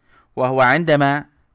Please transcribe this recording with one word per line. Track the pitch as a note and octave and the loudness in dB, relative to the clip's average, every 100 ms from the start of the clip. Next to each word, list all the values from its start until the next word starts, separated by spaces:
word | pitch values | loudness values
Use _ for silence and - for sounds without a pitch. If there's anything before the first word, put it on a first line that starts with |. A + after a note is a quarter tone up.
| _ _ _ - | _ _ _ -6
وهو | B2+ C3 | -4 0
عندما | B2 D3 E3 D3 C#3 C#3+ - _ _ | 2 2 0 0 0 -2 -8 _ _